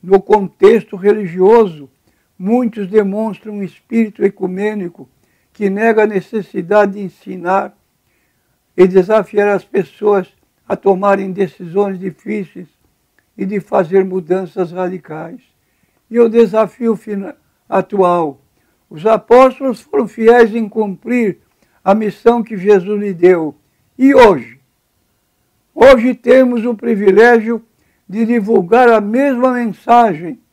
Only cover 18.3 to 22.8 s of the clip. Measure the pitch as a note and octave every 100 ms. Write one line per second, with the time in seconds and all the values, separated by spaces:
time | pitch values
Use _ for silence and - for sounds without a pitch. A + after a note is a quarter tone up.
18.3 | C3+ _ _ _ _ _ D#3 F#3+ A3+ _
19.3 | A#3+ C4 B3 C4+ A#3 _ - A#3 - A3
20.3 | A#3+ A#3 A3+ G#3+ A3 G#3 F#3 - B3 A3+
21.3 | - _ _ _ _ - G#3 G#3+ - A3+
22.3 | A#3+ A3 G#3+ F#3 G3+